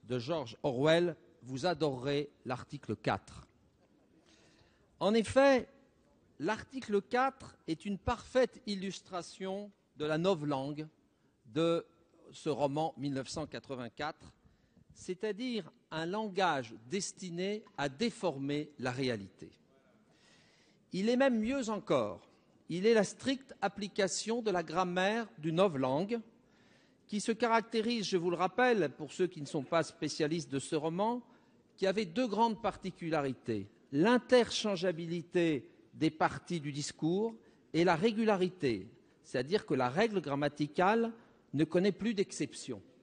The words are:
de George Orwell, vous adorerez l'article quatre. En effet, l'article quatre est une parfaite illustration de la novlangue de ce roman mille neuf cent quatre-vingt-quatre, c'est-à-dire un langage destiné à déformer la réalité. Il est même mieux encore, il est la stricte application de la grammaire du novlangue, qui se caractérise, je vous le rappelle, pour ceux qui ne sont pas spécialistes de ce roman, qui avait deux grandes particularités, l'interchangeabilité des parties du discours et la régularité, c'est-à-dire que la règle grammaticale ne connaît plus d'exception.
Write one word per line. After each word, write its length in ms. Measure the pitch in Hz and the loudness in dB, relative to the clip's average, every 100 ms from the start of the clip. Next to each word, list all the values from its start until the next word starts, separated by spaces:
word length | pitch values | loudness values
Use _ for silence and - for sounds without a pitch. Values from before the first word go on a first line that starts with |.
de 160 | 104 123 | -4 -6
George 380 | 117 165 117 - | -4 -6 -6 -6
Orwell, 520 | 147 123 151 165 175 156 - _ | -4 2 4 6 4 -2 -18 _
vous 220 | 117 131 170 | -12 -4 -2
adorerez 640 | 160 151 127 135 143 147 _ 117 | 0 0 0 -2 -2 -4 _ -8
l'article 520 | 127 - 143 - 107 | -8 -8 -14 -8 -4
quatre. 500 | - 98 - - - _ _ _ _ _ _ _ _ _ _ _ _ _ _ _ | -2 -2 -4 -20 -20 _ _ _ _ _ _ _ _ _ _ _ _ _ _ _
En 140 | 180 | 2
effet, 560 | 226 202 262 277 254 - - _ _ _ _ _ _ | 2 2 6 6 6 0 -18 _ _ _ _ _ _
l'article 600 | 156 214 - 262 226 202 | -4 -4 -8 -12 -2 -2
quatre 540 | - 240 262 - - - - | 0 0 0 -2 -20 -16 -8
est 180 | 160 202 | -6 -6
une 120 | 196 | -6
parfaite 640 | - 233 - 254 254 - - | -4 -6 0 2 2 0 -8
illustration 1040 | 202 190 - - 185 165 - 190 190 208 _ _ - | -6 -6 -8 -10 -10 -10 -10 -8 -8 -10 _ _ -6
de 80 | |
la 140 | 151 156 | -2 2
novlangue 680 | 185 180 147 135 139 147 156 _ _ _ _ _ - | 2 2 0 -2 -4 -8 -12 _ _ _ _ _ -6
de 320 | 117 165 165 - _ _ _ - | 0 2 2 -2 _ _ _ -20
ce 160 | 135 160 | -8 -4
roman 440 | 123 139 143 160 - | 0 0 0 -2 -4
mille 160 | 143 | -6
neuf 160 | 131 131 | -4 -6
cent 180 | 165 147 | -8 -8
quatre-vingt-quatre, 880 | 120 - 127 120 - 147 - - _ _ _ _ _ _ | -12 -10 -10 -10 -8 -8 -8 -20 _ _ _ _ _ _
c'est-à-dire 760 | - - 180 214 196 254 226 156 _ _ | -16 -10 -6 -6 -4 -4 -4 -6 _ _
un 140 | 160 165 | -6 -4
langage 680 | 208 220 185 185 143 117 113 117 | -4 -4 2 2 2 -4 -14 -6
destiné 760 | 185 - - 185 170 190 214 - - | -6 -6 -10 -8 -4 -4 -4 -8 -6
à 100 | 143 | -6
déformer 840 | 131 233 - 180 139 139 147 151 - | -2 -4 -2 -4 -2 -2 -2 -4 -4
la 120 | 123 | -4
réalité. 580 | 123 131 110 98 _ 160 _ _ _ _ _ _ _ _ _ _ _ _ _ _ | 0 -2 -2 -6 _ -20 _ _ _ _ _ _ _ _ _ _ _ _ _ _
Il 160 | 180 214 | -2 2
est 80 | 247 | 4
même 240 | 269 226 | 4 4
mieux 300 | 220 277 220 | 0 -2 -2
encore, 580 | 208 - 147 104 92 - _ _ _ - | -6 2 2 2 -4 -16 _ _ _ -8
il 180 | 165 208 | 0 4
est 80 | 226 | 6
la 80 | |
stricte 500 | 190 - 247 269 - - | 4 -2 -4 -4 -8 -6
application 800 | 202 - 196 - 190 - 214 240 | -4 -4 -8 -2 0 0 -4 -2
de 80 | 220 | 0
la 140 | 180 | 0
grammaire 640 | 160 160 185 180 190 226 220 - | 0 0 0 2 2 0 -4 -6
du 140 | 156 | -2
novlangue, 680 | 160 196 139 131 135 202 233 - _ _ _ _ _ _ _ _ | 2 2 2 0 0 0 -4 -6 _ _ _ _ _ _ _ _
qui 160 | 208 | -4
se 100 | 208 | -2
caractérise, 720 | 226 233 226 226 226 214 240 180 | 0 4 2 2 -2 0 -2 0
je 100 | 185 | 0
vous 140 | 175 | 0
le 60 | 170 | 0
rappelle, 520 | 180 - 254 226 147 - | 0 4 4 4 2 -2
pour 140 | 147 | -12
ceux 160 | - 180 | -2 -2
qui 140 | 160 | -2
ne 40 | 143 | -6
sont 160 | 156 | -6
pas 220 | 127 165 | 0 0
spécialistes 680 | 151 - 156 - 151 170 135 | 0 -4 -8 -2 0 0 -2
de 100 | 135 | -6
ce 160 | - 160 | -2 -2
roman, 460 | 156 170 214 240 - - _ _ _ - | -2 0 -2 -2 -8 -20 _ _ _ -2
qui 100 | 190 | 0
avait 200 | 196 190 | 0 -2
deux 200 | 175 254 | -2 0
grandes 340 | 190 233 214 | 2 2 2
particularités, 1040 | - - 185 - 165 156 139 120 - 107 98 _ _ | -4 -4 -10 -8 -2 0 0 -4 -4 -4 -6 _ _
l'interchangeabilité 1800 | 139 196 247 - 254 214 - 214 190 185 160 170 170 - 180 170 143 - _ _ | 2 4 4 6 6 6 0 -2 0 -2 -2 -4 -6 -2 2 2 0 -4 _ _
des 160 | 113 156 | -2 -2
parties 520 | 156 170 - - 175 | 2 0 0 -6 -6
du 100 | 143 | -4
discours 640 | 143 143 - 156 185 226 226 - _ _ | -6 -8 -4 -2 0 -2 -6 -20 _ _
et 100 | 156 | 2
la 120 | 175 160 | 4 4
régularité, 920 | 220 214 220 196 185 185 139 104 - - _ _ | 2 2 2 2 0 0 -2 -2 -6 -20 _ _
c'est-à-dire 440 | - 131 131 202 - | -6 -4 0 -2 0
que 80 | 135 | 0
la 140 | 123 | 2
règle 300 | 147 226 196 | 2 0 0
grammaticale 880 | 147 139 147 - 147 - 180 226 226 226 - _ _ | -2 0 0 0 -4 2 4 4 0 -4 -20 _ _
ne 120 | 139 156 | 0 2
connaît 260 | 180 202 | 4 2
plus 240 | - 208 202 | 0 -2 0
d'exception. 640 | 190 - 156 - - 107 - _ | -2 -4 -8 -8 -10 -10 -12 _